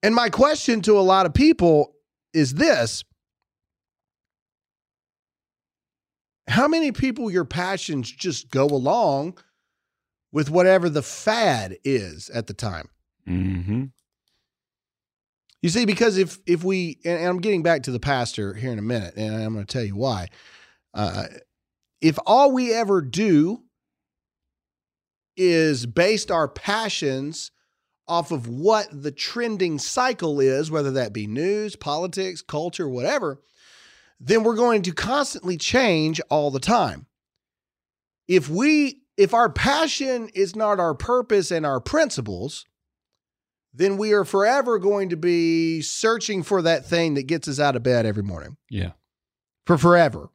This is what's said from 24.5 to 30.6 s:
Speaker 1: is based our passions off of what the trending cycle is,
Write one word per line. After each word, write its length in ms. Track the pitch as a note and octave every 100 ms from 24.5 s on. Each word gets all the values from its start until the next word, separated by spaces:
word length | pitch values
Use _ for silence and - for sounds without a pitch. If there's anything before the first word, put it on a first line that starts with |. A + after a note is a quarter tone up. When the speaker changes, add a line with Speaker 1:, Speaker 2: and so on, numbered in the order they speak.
| _ _ _ _ _ _ _ _ -
Speaker 1:
is 500 | F#3 E3 D#3+ C3+ A#2+
based 440 | A#2 F3+ A3 -
our 180 | F3 F3
passions 1000 | - - G#3 A3 - D3 C3 C#3 D#3+ - _ _ _ _ _ -
off 240 | E3+ E3
of 160 | D#3+ A#2
what 420 | A#2+ F3 A3 G#3
the 220 | D3 D3
trending 680 | C#3 - A#3 A#3 G#3+ F3+ D3+
cycle 600 | - - B3+ A3+ E3+ C#3+
is, 320 | C3+ C3+